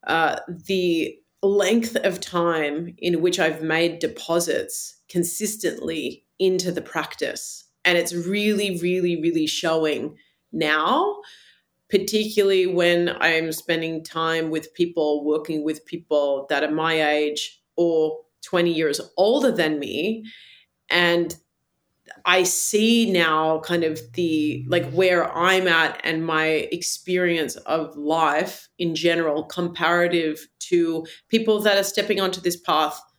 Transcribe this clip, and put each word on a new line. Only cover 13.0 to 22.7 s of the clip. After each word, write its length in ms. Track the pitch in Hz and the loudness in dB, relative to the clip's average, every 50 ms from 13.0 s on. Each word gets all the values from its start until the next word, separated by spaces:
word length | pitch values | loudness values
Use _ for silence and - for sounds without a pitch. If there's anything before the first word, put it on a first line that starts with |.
| 175 170 - - | 2 0 0 0
I'm 320 | - 165 165 160 160 160 156 | 2 2 2 2 0 -2 -6
spending 500 | - - - 165 165 165 160 160 160 160 | -8 -4 -2 -2 -2 -2 -4 -6 -8 -10
time 480 | - - 165 165 165 165 165 160 160 | -8 -6 -4 -2 0 0 -2 -2 -2
with 220 | 156 160 160 - _ | -4 -4 -6 -8 _
people, 500 | - 180 170 170 170 156 151 147 147 143 | -2 -2 -2 0 -2 0 0 0 0 0
working 400 | 151 151 156 151 - 160 156 147 | 0 0 0 -2 -4 -6 -4 -2
with 200 | 156 156 151 _ | -4 -4 -6 _
people 600 | _ - 165 165 _ 156 147 143 143 139 135 139 - | _ -12 -12 -6 _ 0 0 2 2 -2 -2 -2 -2
that 160 | 156 143 143 | 0 0 0
are 60 | 151 | 0
my 320 | 151 156 160 160 160 160 156 147 | 0 0 0 0 2 2 2 2
age 520 | 151 151 151 147 147 - - - - _ _ _ _ | 2 2 0 -2 -2 -4 -8 -10 -12 _ _ _ _
or 440 | - 175 170 165 160 156 156 156 156 - _ _ _ - | 0 2 4 4 2 2 2 -2 -6 -12 _ _ _ -12
twenty 300 | - - 180 175 175 165 | -2 0 2 2 2 2
years 280 | 156 160 151 147 - - - _ | 2 0 0 0 -2 -6 -8 _
older 360 | - 185 208 240 294 269 262 - | 2 4 4 4 4 4 2 4
than 260 | - 165 156 156 147 | 4 2 0 0 -2
me. 460 | 143 - - 143 160 208 226 226 220 220 - - - - - - _ _ _ _ _ - | -4 -6 -4 -4 -2 -4 -4 -6 -8 -16 -20 -20 -20 -20 -20 -20 _ _ _ _ _ 0
And 460 | - 175 175 175 175 175 175 156 156 - _ _ _ _ _ _ _ _ _ _ _ _ _ - - - _ | 2 4 4 4 4 2 0 -2 -6 -12 _ _ _ _ _ _ _ _ _ _ _ _ _ -20 -20 -6 _
I 160 | 180 180 190 185 | 2 4 4 4
see 680 | 180 - - - - | 2 0 -2 -2 0